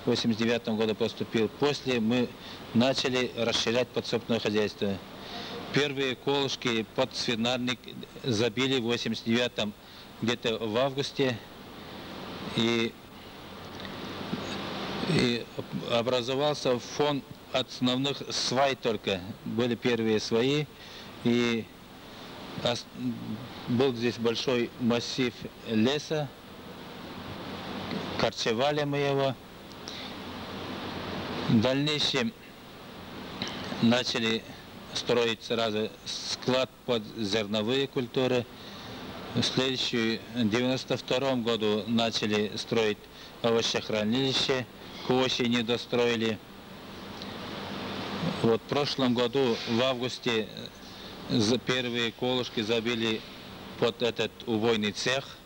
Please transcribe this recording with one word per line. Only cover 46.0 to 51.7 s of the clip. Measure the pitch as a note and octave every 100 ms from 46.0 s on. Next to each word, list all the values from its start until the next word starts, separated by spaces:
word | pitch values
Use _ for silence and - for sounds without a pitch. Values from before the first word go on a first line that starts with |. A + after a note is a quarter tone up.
| A#2+ A#2 A2+ G#2+ - - - - - - - - - - - - - - - - - - - -
Вот | A2+ A2+
в |
прошлом | - C3 D3 - B2+
году, | A#2+ A#2+ C3 C3 A2 -
в | A#2
августе, | C3 B2 B2 - - A2+ G#2 G#2 A#2 - - - - - -
за-, | B2 G#2+ A#2+
первые | -